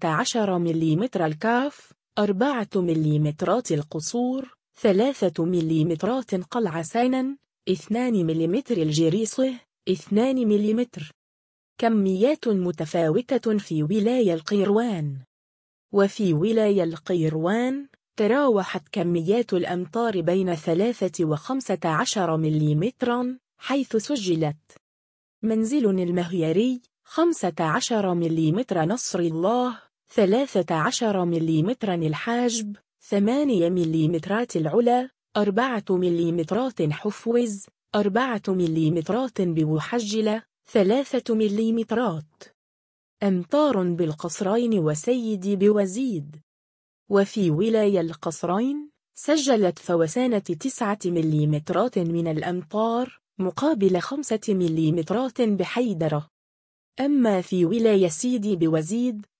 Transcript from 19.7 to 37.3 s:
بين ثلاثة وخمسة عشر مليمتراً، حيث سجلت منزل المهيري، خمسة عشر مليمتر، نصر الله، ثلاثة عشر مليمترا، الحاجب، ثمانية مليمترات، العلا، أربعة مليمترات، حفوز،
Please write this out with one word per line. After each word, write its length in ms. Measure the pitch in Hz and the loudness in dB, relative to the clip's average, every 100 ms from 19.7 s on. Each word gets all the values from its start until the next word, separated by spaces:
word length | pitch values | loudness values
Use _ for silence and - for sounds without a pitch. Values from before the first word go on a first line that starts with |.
| 180 180 233 233 190 | -4 -4 -4 -2 -2
بين 340 | 160 185 185 | 0 0 0
ثلاثة 680 | 160 170 165 226 233 185 - | -2 0 0 0 0 -4 -2
وخمسة 540 | 160 151 - 262 - 175 | -2 -2 -4 -6 -4 -2
عشر 520 | 175 156 262 214 170 160 | 0 0 0 -2 0 0
مليمتراً، 1000 | 156 156 151 151 214 - 240 240 247 254 _ _ | 0 2 2 2 -2 -2 -2 -2 -4 -8 _ _
حيث 380 | - 277 254 220 | -4 -4 -2 -2
سجلت 760 | - 285 185 160 151 151 _ - _ _ _ _ _ _ | -2 -4 -2 0 -2 -4 _ -20 _ _ _ _ _ _
منزل 580 | 220 220 220 294 214 190 | -2 0 0 2 2 2
المهيري، 800 | 175 175 170 180 160 175 254 247 - _ | 0 -2 -2 0 0 2 2 -2 -8 _
خمسة 500 | - - 339 320 180 160 | -8 0 0 0 -2 -2
عشر 540 | 165 202 - 220 196 | 0 0 0 0 0
مليمتر، 720 | 175 165 160 156 190 262 175 | 0 0 0 0 0 -2 0
نصر 340 | 160 240 - 180 | 0 -2 -4 -2
الله، 600 | 170 160 185 247 247 226 - _ _ | -2 0 0 0 -2 -4 -14 _ _
ثلاثة 600 | - 190 226 277 190 160 | 2 2 2 0 -2 0
عشر 500 | 165 170 - 226 196 | 0 0 0 0 0
مليمترا، 720 | 175 165 165 156 180 262 202 | 0 0 2 2 2 0 -2
الحاجب، 800 | 170 156 151 233 240 247 226 208 202 _ _ | -2 -2 -2 -2 0 0 -2 -6 -10 _ _
ثمانية 640 | - 202 202 269 294 196 170 | -4 0 2 2 2 2 2
مليمترات، 880 | 185 160 160 156 170 185 208 240 170 | 2 0 2 2 0 -2 -2 -2 -2
العلا، 540 | 156 196 240 247 254 _ _ 214 | 0 2 4 2 0 _ _ -2
أربعة 480 | 208 196 262 220 - | 0 0 0 -2 -2
مليمترات، 920 | 185 180 170 170 170 160 202 262 - | 0 2 0 0 0 -2 -2 -2 -2
حفوز، 840 | 156 151 208 - 226 | -2 -2 -6 -6 -2